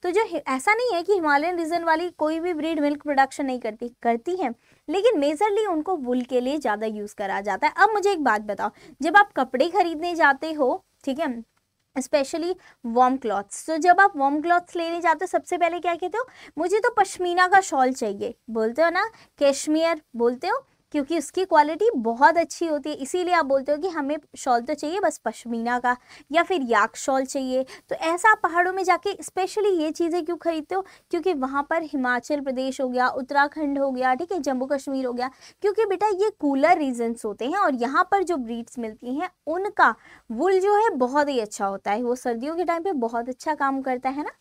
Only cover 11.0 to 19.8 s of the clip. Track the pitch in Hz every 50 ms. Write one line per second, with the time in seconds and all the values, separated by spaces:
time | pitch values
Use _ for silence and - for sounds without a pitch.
11 | _ - 269 254 330 294 247 233 226 _ _ _ _ _ _ _ _ _ _ 277
12 | 254 - - 294 277 277 - 330 311 349 370 359 _ - - _ _ 240 226 240
13 | 254 254 262 262 - 226 202 196 202 _ - - - - 320 320 302 359 349 359
14 | 392 403 403 294 269 277 285 311 294 339 349 349 349 _ - 359 339 330 330 339
15 | 330 349 320 302 381 349 - 339 - - - 349 349 339 330 349 311 349 349 330
16 | 370 359 - 427 508 - - - - - _ - 320 359 359 440 381 392 453 -
17 | 392 381 - - 359 359 349 349 359 370 349 392 381 - - 269 262 254 262 -
18 | - 214 196 202 208 202 - _ _ - 220 226 220 220 233 269 320 339 330 359
19 | 403 453 440 - - _ _ _ 294 277 277 269 - 302 302 311